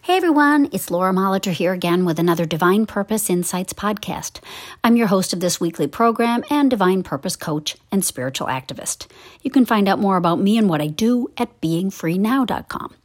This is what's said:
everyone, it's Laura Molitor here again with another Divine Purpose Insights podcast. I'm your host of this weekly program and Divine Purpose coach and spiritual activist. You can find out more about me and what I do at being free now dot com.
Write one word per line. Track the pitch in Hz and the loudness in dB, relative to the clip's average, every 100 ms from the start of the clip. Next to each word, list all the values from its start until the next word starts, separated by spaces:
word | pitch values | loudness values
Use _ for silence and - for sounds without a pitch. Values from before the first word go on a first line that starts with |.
| - 370 | 2 2
everyone, | 349 294 294 294 285 | 4 4 4 4 2
it's | 196 - | -2 -4
Laura | 175 185 | 0 2
Molitor | 190 190 190 196 | 2 2 0 -2
here | 165 175 | 0 0
again | 185 175 175 | 0 0 2
with | 180 160 | 0 2
another | 170 170 | 0 2
Divine | 165 160 175 202 220 | -2 0 2 2 0
Purpose | 214 196 220 - | -2 -2 -4 0
Insights | 180 175 180 185 | -2 -2 -6 -6
podcast. | - 208 208 - 147 - - - - - - | -6 -6 -4 -6 -8 -10 -14 -20 -18 -18 -4
I'm | 233 233 | 2 4
your | 220 | 4
host | 196 185 | 2 0
of | 185 | -2
this | 180 - | -2 -2
weekly | 170 - 143 | -4 -2 -4
program | - 233 226 233 240 240 | 0 0 2 0 0 0
and | 294 277 | 2 2
Divine | 240 185 190 | 2 2 2
Purpose | 175 139 185 - | -2 -6 -6 -8
coach | - 151 151 - _ | -6 -4 -6 -12 _
and | 196 | -2
spiritual | - - 127 131 156 | -2 -4 -6 -4 -4
activist. | 131 - 123 - - - - - - | -6 -8 -12 -10 -10 -14 -20 -20 -10
You | 277 | 0
can | 269 | 2
find | 233 220 196 | 4 4 4
out | 190 | 2
more | 196 185 | 2 2
about | 170 170 | 2 2
me | 196 226 | 2 4
and | 208 | 2
what | 156 | 2
I | 151 | -2
do | 151 220 247 240 - | 0 2 2 -2 -4
at | 240 _ | -6 _
being | 160 165 190 | -2 0 -2
free | - 165 180 | -4 -4 0
now | 214 269 | 0 0
dot | 254 - - | 0 -4 -6
com. | - - - | -10 -10 -14